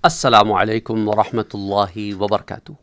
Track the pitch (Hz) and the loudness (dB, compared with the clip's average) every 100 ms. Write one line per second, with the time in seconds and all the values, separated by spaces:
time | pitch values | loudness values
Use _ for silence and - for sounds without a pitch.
0 | 180 - 139 110 107 98 107 110 110 110 | 0 2 4 6 4 2 0 -2 -4 -4
1 | 107 104 107 117 107 101 98 98 101 101 | 0 0 0 -2 -6 -8 -4 -2 -2 -4
2 | 104 98 101 104 - - - 151 | -10 -6 -2 -2 -4 -16 -16 -20